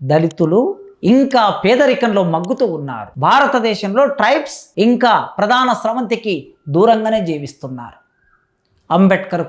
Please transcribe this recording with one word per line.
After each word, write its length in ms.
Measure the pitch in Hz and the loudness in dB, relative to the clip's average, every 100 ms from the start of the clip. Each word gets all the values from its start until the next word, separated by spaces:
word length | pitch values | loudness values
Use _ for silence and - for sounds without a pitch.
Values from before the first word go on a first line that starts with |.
దళితులు 580 | 131 151 165 - 165 185 311 392 - - | 0 0 0 0 0 2 0 -4 -12 -4
ఇంకా 380 | - 254 269 262 214 - | 2 2 4 2 0 0
పేదరికంలో 680 | 190 247 277 254 233 202 | 0 2 2 2 0 0
మగ్గుతూ 420 | 175 160 185 247 233 160 | 0 -2 -4 -2 -2 -4
ఉన్నారు. 340 | 143 117 104 - | -8 -10 -12 -4
భారతదేశంలో 840 | 151 254 285 247 226 202 196 208 277 | 2 2 2 0 -2 -4 -2 0 0
ట్రైబ్స్ 440 | 277 214 302 - - - - | 2 0 0 -2 -12 -10 0
ఇంకా 340 | 220 240 247 190 - | 2 4 2 2 -2
ప్రధాన 360 | - 202 247 254 | -4 0 2 0
స్రవంతికి 600 | 226 220 233 233 233 214 170 - _ - | -2 -2 -4 -4 -6 -4 -6 -8 _ -4
దూరంగానే 520 | 147 226 220 220 220 | 2 4 4 2 -2
జీవిస్తున్నారు. 800 | 175 151 139 - 135 127 117 - _ _ _ _ _ _ _ _ - | -2 -6 -8 -12 -14 -14 -16 -20 _ _ _ _ _ _ _ _ -2
అంబేద్కర్ 540 | 165 190 190 190 175 | 2 4 4 -2 -6